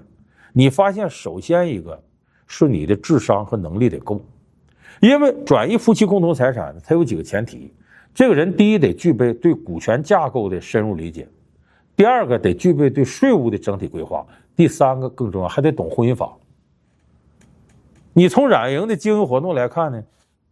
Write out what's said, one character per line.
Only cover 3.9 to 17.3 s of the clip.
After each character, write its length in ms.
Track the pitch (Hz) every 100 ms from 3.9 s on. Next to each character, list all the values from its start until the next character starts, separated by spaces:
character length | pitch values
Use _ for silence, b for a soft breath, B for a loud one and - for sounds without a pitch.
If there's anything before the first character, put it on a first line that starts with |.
| -
够， 200 | - 107 - _ _ _ _ b b b
因 200 | 220 285
为 120 | 285 - -
转 240 | 131 120
移 80 | 220
夫 160 | -
妻 120 | 220 208
共 140 | 196
同 140 | 170
财 180 | 143 127
产， 240 | 117 76 78
它 100 | -
有 120 | 165 160
几 100 | 101
个 80 |
前 220 | 98 101 117
提。 280 | 117 71 _ b b b
这 140 | - 262
个 60 |
人 200 | 151 175 170
第 180 | 208
一 60 | 214
得 140 | 139
具 200 | - 175
备 200 | 131 123
对 200 | 113 170
股 260 | 151 - 82
权 220 | - 117
架 240 | 156 196 143
构 220 | 127 101
的 100 | 90
深 220 | - 113
入 140 | 107 90
理 140 | 82
解， 180 | 80 - _ _ _ _ _ _ -
第 100 | 202
二 200 | 254 165
个 120 | 120
得 160 | 95
具 200 | 87 180
备 160 | 147 143
对 160 | 143 131
税 260 | - 269
务 180 | 220 117
的 80 | 104
整 200 | - 98
体 100 | 101
规 160 | 87
划， 220 | 78 76 - b b -
第 120 | 165
三 320 | - 139 131
个 80 | 131
更 240 | - 117
重 100 | 95
要， 40 | 90
还 140 | -
得 100 | 147
懂 180 | - 82
婚 200 | - 117
姻 40 |
法。 220 | 123 - - _ _ _ _ _ _ _ _ _